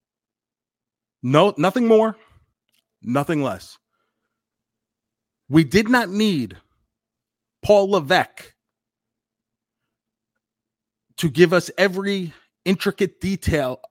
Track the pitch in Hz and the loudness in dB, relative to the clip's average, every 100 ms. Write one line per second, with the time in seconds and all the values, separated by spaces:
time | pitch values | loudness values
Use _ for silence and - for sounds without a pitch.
0 | _ _ _ _ _ _ _ _ _ _ | _ _ _ _ _ _ _ _ _ _
1 | _ _ 123 143 202 - 175 254 226 220 | _ _ 0 2 2 2 -2 0 2 4
2 | 220 214 _ _ _ _ _ _ _ _ | 2 -4 _ _ _ _ _ _ _ _
3 | 101 135 143 156 131 92 - - _ _ | -6 -4 -2 -4 -4 -8 -14 -20 _ _
4 | _ _ _ _ _ _ _ _ _ _ | _ _ _ _ _ _ _ _ _ _
5 | _ _ _ _ - 147 147 190 220 247 | _ _ _ _ 0 2 2 2 2 0
6 | 202 202 214 160 107 85 _ _ _ _ | -2 -2 -2 -2 -4 -10 _ _ _ _
7 | _ _ _ _ _ _ - 208 196 196 | _ _ _ _ _ _ 2 2 2 0
8 | 139 180 - - - _ _ _ _ _ | 0 -2 -2 -8 -20 _ _ _ _ _
9 | _ _ _ _ _ _ _ _ _ _ | _ _ _ _ _ _ _ _ _ _
10 | _ _ _ _ _ _ _ _ _ _ | _ _ _ _ _ _ _ _ _ _
11 | _ - 165 131 175 180 - - 196 180 | _ -6 -4 2 2 2 -2 -2 -2 -2
12 | 196 196 175 - _ _ 175 190 202 - | -4 -4 -6 -14 _ _ -4 -2 -2 -4
13 | 190 - 180 196 - 151 131 127 - | -4 -4 -8 -6 -2 -2 -2 -8 -8